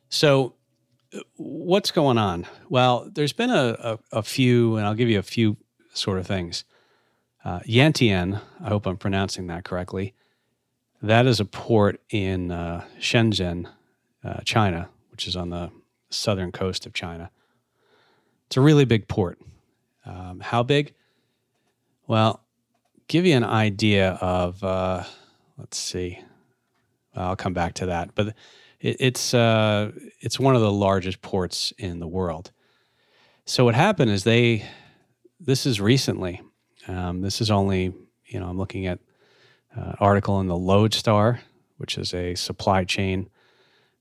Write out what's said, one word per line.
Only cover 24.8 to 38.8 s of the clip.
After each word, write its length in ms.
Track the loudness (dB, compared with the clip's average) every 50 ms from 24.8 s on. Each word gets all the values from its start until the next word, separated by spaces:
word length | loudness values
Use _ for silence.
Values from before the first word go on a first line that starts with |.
| -2 -2 -2 -4 -6 -10 -14 -20 _ _ _ _ _ _ _ -20
let's 180 | -18 -12 -10
see. 440 | -8 -8 -6 -6 -6 -6 -6 -8 -12 -16 -20 _ _ _ _ _ _ _ _ _ _ _ _ _ _ _ _ _
I'll 220 | -8 -6 -6 -6
come 160 | -4 -6 -6 -4
back 220 | -2 -4 -4 -4
to 120 | -6 -6
that. 280 | -4 -4 -6 -6 -6 -4
But 140 | -4 -4 -4 -6 -10 -18 -20 -20 -20 _ _ _ _
it, 160 | -6 -6 -4 -2
it's, 360 | -2 -2 -2 -2 -2 0 2
uh, 580 | 4 4 4 4 2 2 2 2 0 -2 -4 -6 -12 -18 -20 -20 _
it's 200 | -10 -8 -4 0
one 140 | 2 4 4
of 80 | 4 4
the 100 | 2 2
largest 480 | 2 2 2 2 2 0 -4 -8 -10
ports 540 | -8 -6 -4 -4 -4 -4 -6 -6 -6 -8 -8
in 220 | -8 -10 -10 -8 -8
the 100 | -10 -8
world. 420 | -6 -4 -4 -4 -6 -8 -12 -16 -20 _ _ _ _ _ _ _ _ _ _ _ _ _ _ _ _ _ _
So 220 | -4 0 4 4
what 80 | 4 6
happened 360 | 4 4 4 4 2 2 2
is 140 | 2 2 2
they, 400 | 4 4 4 4 4 2 0 -4 -8 -16 -20 -20 _ _ _ _ _ _ _ _ _ _ _
this 280 | -2 -2 -2 0 0
is 160 | 0 -2 0 2
recently, 580 | 4 4 4 2 0 -4 -4 -6 -8 -8 -10 -14 -20 _ _ _ _ _ _ -14 -10
um, 320 | -8 -6 -4 -4 -4 -4
this 220 | -4 -4 -4 -2 0
is 80 | 0
only, 420 | 2 2 2 2 0 0 -2 -2 -4 -8 -14 _ _ _ _
you 140 | _ -12 -10
know, 60 | -8
I'm 100 | -8 -6
looking 300 | -6 -6 -6 -6 -6